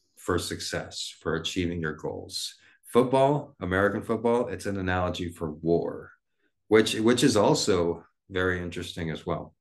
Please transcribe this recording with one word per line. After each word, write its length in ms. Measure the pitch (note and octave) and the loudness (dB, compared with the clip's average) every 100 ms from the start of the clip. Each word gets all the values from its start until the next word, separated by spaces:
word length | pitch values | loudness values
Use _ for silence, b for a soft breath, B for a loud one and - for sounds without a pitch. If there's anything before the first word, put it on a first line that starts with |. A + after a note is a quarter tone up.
| _ _ | _ _
for 200 | - F2 | -2 -2
success, 760 | - G2 - E2+ D#2+ - - - | -2 -6 -6 -6 -6 -10 -12 -8
for 140 | E2 D#2+ | -4 -4
achieving 440 | E2 F#2+ E2+ E2+ | -4 -2 -2 -2
your 140 | D#2+ | -6
goals. 640 | D2+ D2+ - F#2 - - b b b - | -6 -8 -10 -10 -10 -10 b b b 0
Football, 680 | A2 B2+ C3 C3+ D3 - - | 2 4 4 4 2 -4 -8
American 400 | F2+ F#2 G2+ G#2+ | 0 2 2 0
football, 460 | G2+ A2 A#2 A#2+ A#2+ | -2 -2 0 0 -2
it's 180 | F#2 G2+ | -6 -6
an 120 | G2 | -4
analogy 520 | F#2 F#2 F2+ E2+ F2 | -2 0 -2 -4 -8
for 220 | - D#2+ | -6 -8
war, 600 | D2+ D#2+ E2+ - - - _ _ _ _ _ - | -2 2 2 2 -6 -14 _ _ _ _ _ 4
which, 280 | A2 A2 A2 | 4 4 2
which 280 | A2 B2 | 2 4
is 140 | C#3 G#2 | 4 6
also 680 | A2+ D3 - F2+ E2+ E2 - _ - | 4 4 2 2 0 -2 -10 _ -6
very 320 | F#2 F#2 F2+ | 0 0 0
interesting 500 | F2 F2 F2 - E2 | -6 -8 -8 -6 -6
as 140 | D#2 - | -6 -6
well. 300 | D#2 - _ | -6 -8 _